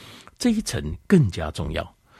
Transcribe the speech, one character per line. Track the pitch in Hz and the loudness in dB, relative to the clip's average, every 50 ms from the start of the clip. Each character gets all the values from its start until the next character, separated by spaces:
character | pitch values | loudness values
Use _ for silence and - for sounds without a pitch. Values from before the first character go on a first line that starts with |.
| - - - - - - - - | -20 -20 -20 -20 -20 -20 -8 -2
这 | - 247 | -2 0
一 | 226 214 | 0 0
层 | - - - 82 71 76 80 - _ - | -2 -6 -6 -6 -6 -6 -8 -10 _ 4
更 | 214 180 143 98 | 6 6 6 4
加 | 85 - 80 78 | 0 -4 -6 -6
重 | - - 82 76 76 | -6 -6 -6 -4 -4
要， | 78 - - - _ _ _ _ | -6 -6 -8 -12 _ _ _ _